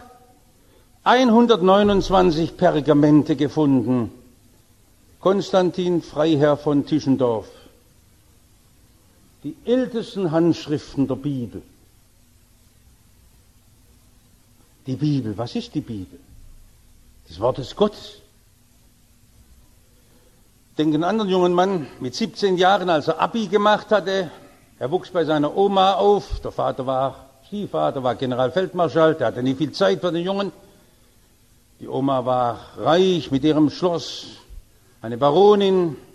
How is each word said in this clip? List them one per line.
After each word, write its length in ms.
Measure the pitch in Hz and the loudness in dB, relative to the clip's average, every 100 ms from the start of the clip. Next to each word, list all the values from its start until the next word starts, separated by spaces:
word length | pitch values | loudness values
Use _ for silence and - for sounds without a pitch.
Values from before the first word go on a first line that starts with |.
| - - _ _ _ _ _ _ _ _ | -18 -20 _ _ _ _ _ _ _ _
einhundertneunundzwanzig 1500 | - 247 254 226 233 208 185 202 208 196 - 190 180 156 160 - | 2 4 6 4 4 4 4 4 4 2 2 2 2 2 -4 0
Pergamente 800 | 175 151 135 147 151 151 156 143 | 0 2 2 4 6 6 4 0
gefunden. 760 | 143 156 147 131 113 127 110 - - _ _ _ _ _ _ _ _ _ | -2 0 2 2 2 -2 -2 -8 -20 _ _ _ _ _ _ _ _ _
Konstantin 840 | 180 202 - 196 180 185 180 170 | 0 0 0 0 0 -2 -2 -2
Freiherr 540 | - 147 160 143 147 143 | -4 -2 0 2 2 2
von 280 | 151 143 - | 0 0 0
Tischendorf. 600 | 151 135 131 123 110 - - - _ _ _ _ _ _ _ _ _ _ _ _ _ _ _ _ _ | 0 0 0 0 -2 -8 -18 -20 _ _ _ _ _ _ _ _ _ _ _ _ _ _ _ _ _
Die 120 | 147 - | -16 -8
ältesten 680 | - 254 254 226 - 196 175 | -2 -2 -2 -6 -8 -6 -2
Handschriften 760 | 165 170 - 143 147 - 143 131 | 2 2 0 -4 -6 -4 -4 -2
der 80 | 123 | -4
Bibel. 460 | 147 135 110 90 - _ _ _ _ _ _ _ _ _ _ _ _ _ _ _ _ _ _ _ _ _ _ _ _ _ _ _ _ _ _ _ 135 | -6 -6 -8 -12 -18 _ _ _ _ _ _ _ _ _ _ _ _ _ _ _ _ _ _ _ _ _ _ _ _ _ _ _ _ _ _ _ -12
Die 100 | 127 | -4
Bibel, 400 | 151 139 110 101 | -2 -2 -4 -8
was 180 | 123 | -8
ist 200 | 240 - | -8 -8
die 60 | 151 | -10
Bibel? 380 | - 104 87 - - - - - - _ _ _ _ _ - | -8 -12 -14 -18 -20 -20 -20 -20 -20 _ _ _ _ _ -20
Das 120 | 82 | -4
Wort 180 | 120 135 | -4 -4
des 160 | 127 | -6
Gottes. 400 | - 208 - - - _ _ _ _ _ _ _ _ _ _ _ _ _ _ _ _ _ _ _ _ _ _ _ _ _ - | -2 -2 -2 -18 -20 _ _ _ _ _ _ _ _ _ _ _ _ _ _ _ _ _ _ _ _ _ _ _ _ _ -4
Denk 100 | 156 | 0
an 80 | 151 | 0
einen 20 | |
anderen 260 | 175 220 196 | 0 -2 0
jungen 220 | 185 180 | 0 2
Mann 320 | 175 190 185 127 - | 2 0 -2 -6 -12
mit 140 | 127 | -10
siebzehn 420 | - 214 - 202 180 | -6 -8 -2 0 2
Jahren, 340 | 185 196 180 | 2 2 0
als 180 | 156 156 | -2 -2
er 120 | 156 | -2
Abi 260 | 185 233 190 | -2 -2 -2
gemacht 440 | 208 208 208 - | 0 2 2 0
hatte. 400 | 208 175 190 160 - - _ _ - | -2 0 -4 -6 -10 -20 _ _ -10
Er 120 | 127 | -6
wuchs 200 | 180 - | -6 -4
bei 140 | 175 | -4
seiner 320 | 151 151 147 190 | 0 0 0 0
Oma 380 | 202 196 190 | 2 2 2
auf. 460 | 190 202 202 - - | 2 2 2 -2 -8
Der 120 | 113 | -8
Vater 340 | - 131 127 127 | -4 -4 -4 -4
war, 400 | 131 135 - - _ _ | -2 -4 -6 -18 _ _
Stiefvater 560 | 208 185 156 151 135 | -10 -6 -4 -2 -2
war 120 | 131 | -4
Generalfeldmarschall, 1000 | 147 131 123 127 185 180 180 165 160 160 | -2 -4 -2 0 0 -2 -2 0 2 2
der 140 | 156 147 | 2 -2
hatte 140 | 123 | -2
nie 120 | 131 | -2
viel 180 | 131 143 | -2 -4
Zeit 280 | - 196 190 | 0 0 0
für 120 | 175 | -2
den 120 | 170 | -4
Jungen. 280 | 180 196 196 - - _ _ _ _ _ _ _ _ _ _ - | -4 -4 -6 -10 -20 _ _ _ _ _ _ _ _ _ _ -20
Die 80 | 123 | -8
Oma 360 | 131 139 131 | -4 -2 -2
war 360 | 123 127 120 104 - 98 | 0 0 -2 -4 -12 -6
reich 540 | 117 170 190 175 - | 0 2 2 0 -2
mit 120 | 135 | 0
ihrem 260 | 156 151 147 | 2 2 2
Schloss, 560 | - 180 165 - - - - - - - _ _ _ | 0 -2 -2 -6 -14 -16 -20 -20 -20 -20 _ _ _
eine 160 | 113 120 | -10 0
Baronin, 800 | 143 165 202 208 196 185 170 131 - | 2 6 6 6 4 2 -2 -6 -16